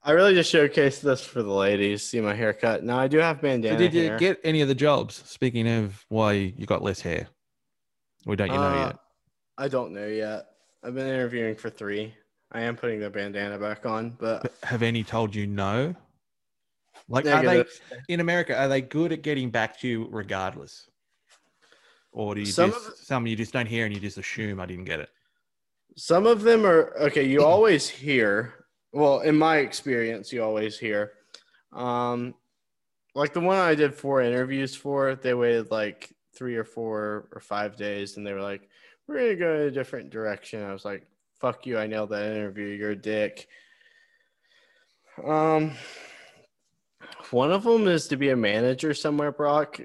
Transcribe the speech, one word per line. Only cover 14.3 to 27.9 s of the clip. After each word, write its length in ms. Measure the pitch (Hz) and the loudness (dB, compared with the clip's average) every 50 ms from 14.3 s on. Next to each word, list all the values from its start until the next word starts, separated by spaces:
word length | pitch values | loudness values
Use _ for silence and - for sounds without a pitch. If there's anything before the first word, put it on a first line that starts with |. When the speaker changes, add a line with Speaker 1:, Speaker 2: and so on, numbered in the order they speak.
| 113 101 - | -4 -4 -6
Speaker 2:
But 100 | 120 - _ - | -10 -10 _ -8
have 200 | - 123 117 117 | -6 -2 0 0
any 200 | 113 117 117 107 | 0 0 -2 -4
told 280 | - - 113 113 104 98 | -4 -2 -2 -2 -2 -2
you 140 | 107 104 | -4 -4
no? 480 | 101 101 101 98 98 104 120 135 165 180 - _ _ _ _ _ _ _ _ _ _ _ _ _ _ _ _ _ _ _ - _ | -4 -2 -2 -2 0 0 0 -2 -2 -4 -10 _ _ _ _ _ _ _ _ _ _ _ _ _ _ _ _ _ _ _ -20 _
Like, 180 | - 117 127 156 | -2 -2 0 2
are 160 | 147 143 156 | 4 4 6
they, 40 | 156 175 180 165 | 6 6 6 4
Speaker 1:
Negative. 220 | 165 - - - - - - - - - | 4 2 -4 -20 -20 -18 -18 -18 -8 -4
Speaker 2:
in 100 | 175 170 | -2 0
America, 380 | 170 170 170 175 165 - 131 | 0 2 2 0 0 0 0
are 100 | 113 139 | 0 2
they 140 | 139 139 135 | 2 2 0
good 320 | 131 131 - 147 165 170 160 | -2 -2 -2 -2 0 0 -2
at 80 | 156 | -4
getting 280 | 143 151 147 139 127 123 | -4 -4 -2 -2 -4 -2
back 280 | 110 120 110 110 - - | 0 0 -2 -2 -4 -6
to 80 | - | -6
you 200 | 127 120 113 113 - | -4 -4 -4 -6 -6
regardless? 800 | 107 110 101 92 98 95 95 92 - - 69 - - - - _ _ _ _ _ _ _ _ _ _ _ _ _ _ _ _ _ _ _ _ _ _ _ _ _ | -8 -10 -8 -6 -6 -4 -4 -6 -6 -10 -18 -18 -20 -20 -20 _ _ _ _ _ _ _ _ _ _ _ _ _ _ _ _ _ _ _ _ _ _ _ _ _
Or 240 | _ 117 107 104 104 | _ -6 -6 -4 -4
do 60 | 104 | -4
you 60 | 104 | -4
Speaker 1:
Some 240 | 101 98 - 175 190 | -4 2 4 4 4
Speaker 2:
just, 160 | 226 233 214 | 4 -2 -10
Speaker 1:
of 80 | 220 - | -14 -18
Speaker 2:
some 280 | - - - 143 127 117 | -20 -10 -4 -4 -2 -2
you 80 | 117 113 | -2 -4
just 180 | 104 113 113 - | -4 -6 -4 -4
don't 120 | 135 120 | -4 -4
hear 200 | 107 117 117 113 | -2 -2 -2 -2
and 80 | 107 104 | -2 -4
you 60 | 101 | -6
just 180 | 92 104 95 | -8 -8 -10
assume, 420 | 98 95 - - - 110 104 101 95 | -10 -10 -10 -8 -6 -6 -6 -6 -6
"I 60 | 90 | -8
didn't 180 | 90 92 90 92 | -10 -10 -12 -8
get 140 | 90 85 78 | -8 -8 -8
it"? 100 | 73 - _ _ _ _ _ _ _ _ _ _ _ _ _ _ _ _ _ | -8 -12 _ _ _ _ _ _ _ _ _ _ _ _ _ _ _ _ _
Speaker 1:
Some 300 | - - - 165 180 202 | -16 -2 2 2 4 6
of 160 | 226 233 214 208 | 4 4 4 6
them 220 | 233 226 226 214 | 6 6 6 6
are, 300 | 196 170 165 143 - - | 6 6 6 6 4 0
okay, 260 | - 147 143 - 151 139 | 0 0 2 2 2 2
you 200 | 135 135 147 147 | 4 4 6 6
Speaker 2:
<clears throat> 20 | |
Speaker 1:
always 440 | 151 170 202 220 220 185 143 - | 8 8 8 8 6 6 4 2
hear, 760 | - | -4